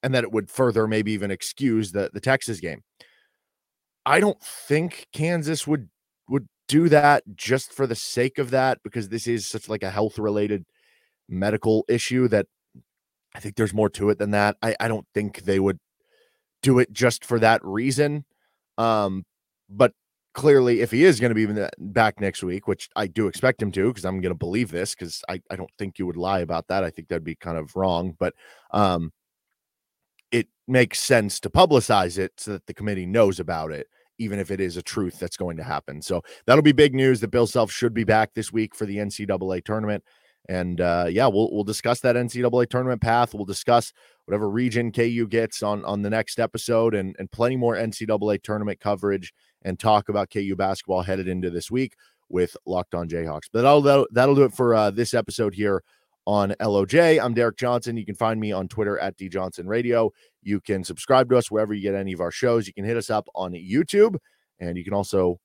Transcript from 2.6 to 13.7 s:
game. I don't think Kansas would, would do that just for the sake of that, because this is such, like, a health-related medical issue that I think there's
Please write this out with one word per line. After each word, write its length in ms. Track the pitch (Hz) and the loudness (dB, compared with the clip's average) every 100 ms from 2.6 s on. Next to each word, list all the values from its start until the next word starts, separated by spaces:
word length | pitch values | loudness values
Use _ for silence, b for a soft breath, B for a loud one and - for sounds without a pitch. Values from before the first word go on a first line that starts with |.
game. 220 | 85 73 _ _ b b b b _ _ _ _ _ _ | -8 -12 _ _ b b b b _ _ _ _ _ _
I 160 | - 151 | 0 2
don't 200 | 208 - | 2 -2
think 680 | - - - 147 170 - - | -12 -18 -2 0 0 -8 -16
Kansas 540 | - 156 175 151 156 - | -4 -2 -2 -2 -6 -2
would, 220 | 147 101 _ _ _ _ | -4 -4 _ _ _ _
would 180 | 135 113 _ - | -4 -4 _ 2
do 200 | 143 165 | 4 6
that 340 | 147 147 143 - | 6 8 4 0
just 380 | 95 104 131 - | -12 -2 -2 -2
for 140 | - 131 | -4 -4
the 60 | |
sake 440 | 113 - - 120 131 | -2 -6 -2 -2 -2
of 120 | 131 | -2
that, 280 | 131 131 123 | 2 2 -2
because 240 | 110 120 98 | -6 -8 -6
this 180 | 113 120 | -6 -2
is 200 | 117 - | -4 -4
such, 220 | 110 - | -10 -6
like, 140 | 107 | -6
a 80 | 95 | -4
health-related 760 | 98 107 - 107 104 104 101 87 _ _ _ _ _ _ | -2 -2 -2 -2 -2 -2 -4 -6 _ _ _ _ _ _
medical 560 | 92 101 107 113 110 - | -4 -2 0 2 0 2
issue 400 | 120 - 127 123 | -2 0 0 2
that 180 | 104 - _ _ - _ _ _ _ _ | 2 -2 _ _ -20 _ _ _ _ _
I 60 | - | -14
think 160 | 104 95 | -12 -2
there's 180 | 107 | -2